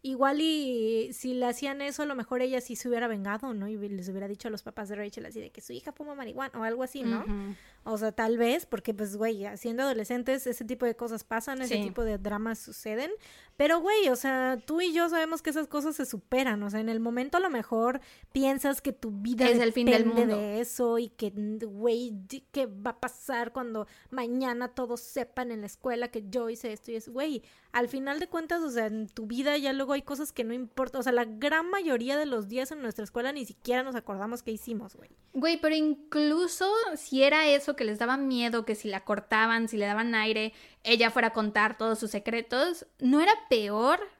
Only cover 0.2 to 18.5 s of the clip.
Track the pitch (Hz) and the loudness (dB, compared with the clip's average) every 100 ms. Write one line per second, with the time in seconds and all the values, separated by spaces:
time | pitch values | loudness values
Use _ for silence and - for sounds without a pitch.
0.2 | 269 294 320 311 269 240 220 226 - - | 2 4 2 2 0 0 2 0 -2 -4
1.2 | 254 254 247 240 277 277 285 277 294 269 | -4 0 0 -2 -4 -4 -6 -4 -4 -4
2.2 | 220 247 254 254 247 226 247 233 233 214 | -4 -2 0 -2 -4 -8 -2 0 0 -2
3.2 | 196 214 262 220 202 220 202 196 180 190 | -4 -4 -4 -6 -6 -6 -6 -6 -6 -6
4.2 | 202 202 233 214 - 208 202 208 208 226 | -6 -8 -8 -8 -10 -10 -8 -8 -8 -10
5.2 | - 220 214 - - 247 294 - 294 277 | -12 -12 -14 -16 -14 -12 -12 -14 -12 -10
6.2 | 233 226 269 240 226 233 254 277 233 226 | -10 -8 -8 -4 -4 -2 -4 -4 -2 -2
7.2 | 214 202 202 190 - _ - 220 220 214 | -2 -4 -6 -12 -18 _ -6 -2 -2 0
8.2 | 220 233 233 302 - 214 220 208 208 202 | 0 2 2 2 -2 -6 -4 -4 -6 -2
9.2 | 226 214 202 202 233 233 269 226 208 247 | -2 -2 -8 -8 -6 -2 0 -2 -2 -4
10.2 | 247 262 254 233 220 247 240 226 240 226 | 0 -2 -2 -6 -6 -2 -2 -2 -6 -8
11.2 | - 226 247 262 254 214 196 185 220 208 | -4 -4 -4 -6 -2 -2 -2 -2 -2 -2
12.2 | 196 208 226 220 - - 220 220 302 427 | -2 -4 -4 -6 -10 -12 -6 -4 -4 -8
13.2 | - - - - 294 339 349 427 349 247 | -12 -20 -20 2 4 6 4 4 4 2
14.2 | 269 262 254 254 - 320 359 320 339 330 | 2 2 2 -2 -2 0 2 2 2 2
15.2 | 320 320 330 294 294 294 294 302 254 208 | 0 -2 -2 -2 -2 -2 -2 -2 -4 -6
16.2 | _ 254 262 208 202 214 220 226 226 240 | _ 0 2 0 -2 -2 -2 -2 0 -2
17.2 | 269 349 370 254 - 226 240 262 - - | 0 0 2 -2 0 2 2 0 -8 -20
18.2 | - - 269 | -6 0 2